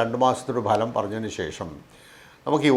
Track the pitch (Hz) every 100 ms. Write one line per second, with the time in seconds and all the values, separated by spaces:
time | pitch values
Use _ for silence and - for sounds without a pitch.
0 | 117 120 127 127 - 120 104 104 117 110
1 | 104 110 110 - 82 - 87 73 - -
2 | - - - - - 147 147